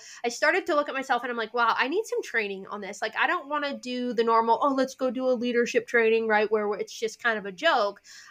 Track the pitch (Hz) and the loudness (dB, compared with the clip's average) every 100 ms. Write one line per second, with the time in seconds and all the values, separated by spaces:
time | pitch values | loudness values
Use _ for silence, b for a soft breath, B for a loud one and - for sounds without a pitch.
0 | B B 240 - 302 349 330 294 294 269 | B B -6 0 2 2 2 0 0 -2
1 | 262 240 247 233 220 240 226 208 247 359 | 0 -2 -2 -4 -2 2 2 2 2 0
2 | 440 480 - 233 202 190 190 208 190 208 | -2 -4 -2 -2 -2 -6 -8 -10 -10 -6
3 | 220 - 262 349 277 294 285 226 254 247 | -6 0 0 0 -2 -4 -4 -6 -6 -4
4 | 247 226 226 226 226 226 285 262 262 - | -2 0 4 4 4 4 2 2 0 -2
5 | 254 240 254 247 247 240 233 247 - 240 | -4 0 0 0 0 0 2 0 2 2
6 | 220 226 226 214 214 214 208 202 214 - | 4 4 4 2 2 0 0 -4 -6 -6
7 | 220 - 233 214 196 180 320 269 202 - | -8 -4 -2 -2 -6 -2 2 2 0 -4
8 | - B B | -14 B B